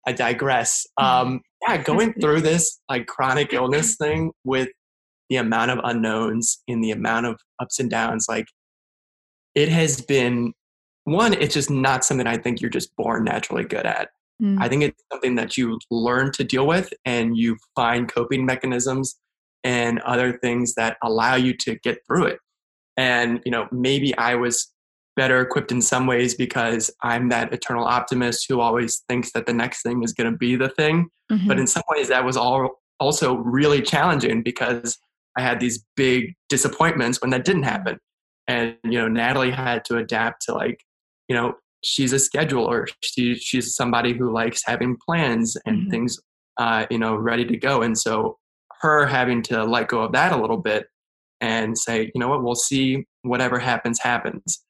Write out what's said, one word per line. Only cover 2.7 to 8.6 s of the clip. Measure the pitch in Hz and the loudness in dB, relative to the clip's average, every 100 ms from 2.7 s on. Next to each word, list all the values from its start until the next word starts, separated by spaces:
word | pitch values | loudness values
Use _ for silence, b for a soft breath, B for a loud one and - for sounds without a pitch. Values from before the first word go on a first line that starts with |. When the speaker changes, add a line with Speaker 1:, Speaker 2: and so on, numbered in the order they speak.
| - - | -4 -6
Speaker 1:
like, | 127 117 | -6 -4
chronic | - 131 131 143 | -2 0 2 0
illness | 127 127 143 156 - | 0 2 2 0 0
thing | 151 156 165 - | 0 0 -2 -4
with | 127 131 127 - _ _ _ _ _ | -2 0 0 -6 _ _ _ _ _
the | 131 | 0
amount | 113 113 120 | 2 2 2
of | 123 | 0
unknowns | 120 120 113 110 110 110 113 - - | -2 -2 0 0 -2 -2 -2 -4 -4
and | 120 | -2
the | 110 | -2
amount | 107 110 113 | -2 -2 0
of | 120 110 _ - | -2 -6 _ -12
ups | 123 - | -8 -4
and | 123 | -2
downs, | 113 113 113 - | 0 -2 -2 -4
like, | 113 113 _ | -4 -6 _